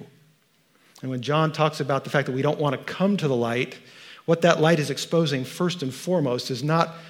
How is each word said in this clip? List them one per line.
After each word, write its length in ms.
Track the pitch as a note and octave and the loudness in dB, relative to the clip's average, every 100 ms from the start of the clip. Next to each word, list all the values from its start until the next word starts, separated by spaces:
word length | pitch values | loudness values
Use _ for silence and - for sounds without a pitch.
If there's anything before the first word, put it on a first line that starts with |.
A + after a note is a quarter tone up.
| - _ _ _ _ _ _ _ _ - | -18 _ _ _ _ _ _ _ _ -12
And 80 | C3 | -8
when 120 | B2+ | -6
John 300 | A#2+ D3 D#3+ | -2 2 2
talks 280 | D#3 D#3 D3+ | 2 0 0
about 240 | C#3 C3+ | -2 -2
the 60 | C3 | 0
fact 160 | D3+ C#3 | -2 0
that 60 | |
we 100 | C3 | -2
don't 180 | D3 D3+ | 0 0
want 180 | D3 C3 | -2 -2
to 140 | - | -6
come 240 | - F#3+ G3+ | -2 0 2
to 120 | D3 | 0
the 80 | B2 | 0
light, 420 | A#2 A#2 C3+ - - - - - - | 0 -2 -4 -8 -20 -20 -20 -10 -2
what 160 | E3 | 4
that 180 | E3+ D#3+ | 4 6
light 180 | D#3 E3+ | 6 4
is 120 | C#3 | 2
exposing 540 | C3+ - E3+ D#3+ C3+ | -4 0 2 2 0
first 380 | B2+ - F3+ F3 | -4 -2 -2 -2
and 100 | C3 | -6
foremost 580 | B2 - F3+ C#3 A#2+ - | -6 -2 0 0 -2 -4
is 120 | B2 | -4
not 320 | D3 D#3+ E3 - | 0 2 0 -2